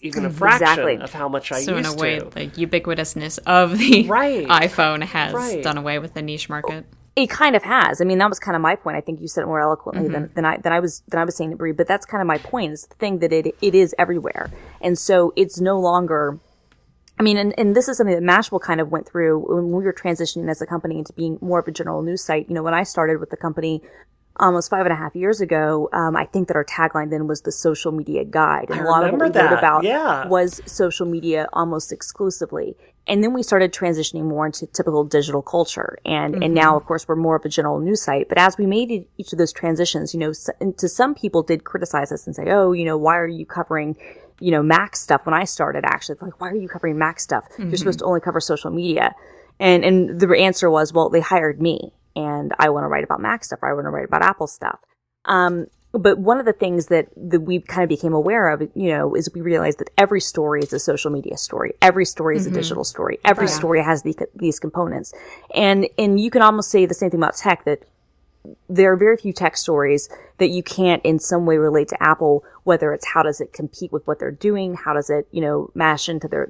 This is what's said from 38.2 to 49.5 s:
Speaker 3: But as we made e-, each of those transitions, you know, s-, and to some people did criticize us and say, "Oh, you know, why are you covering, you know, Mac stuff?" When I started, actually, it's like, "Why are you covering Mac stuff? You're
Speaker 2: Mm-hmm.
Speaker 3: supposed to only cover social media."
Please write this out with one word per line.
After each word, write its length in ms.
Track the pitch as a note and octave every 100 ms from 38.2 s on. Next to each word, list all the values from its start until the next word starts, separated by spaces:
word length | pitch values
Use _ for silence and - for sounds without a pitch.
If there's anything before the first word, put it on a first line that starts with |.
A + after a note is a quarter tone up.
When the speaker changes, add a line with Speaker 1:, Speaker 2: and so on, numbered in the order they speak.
| -
Speaker 3:
But 80 | F3+
as 220 | F#3 -
we 80 | G3
made 240 | G#3 A#3+
e-, 180 | A3 - -
each 160 | G3
of 60 | E3
those 160 | E3
transitions, 580 | - E3+ D#3+ F3 D#3 D#3
you 80 | E3
know, 100 | D#3
s-, 200 | D#3 - -
and 160 | G3 -
to 100 | F3
some 280 | - C4
people 280 | D4 G#3 E3+
did 220 | D#3+ D#3+
criticize 480 | - F#3 F3 D3 C#3+
us 140 | - -
and 100 | D3
say, 80 | -
"Oh, 240 | G3+ F#3
you 120 | F3
know, 140 | E3 D#3
why 180 | D#3 E3+
are 120 | E3
you 180 | E3 D#3
covering, 500 | - E3+ D#3 D3+ D#3 - - - _
you 100 | F3+
know, 100 | D#3
Mac 340 | D#3 E3 G3+ -
stuff?" 280 | - C#3+
When 100 | -
I 100 | D#3+
started, 400 | F#3+ - D3 C#3+ -
actually, 280 | - -
it's 80 | C#3+
like, 180 | F#3+ -
"Why 80 | F3+
are 60 | G#3
you 120 | F#3
covering 300 | E3+ E3 D3+
Mac 220 | D#3+ E3+
stuff? 240 | - B2 - -
You're 120 | F3+
Speaker 2:
Mm-hmm. 80 | F3+
Speaker 3:
supposed 240 | F#3 E3
to 40 | -
only 140 | E3+
cover 200 | F3 D#3+
social 320 | - D3+ D#3+
media." 420 | E3 F3 D#3+ - - - - _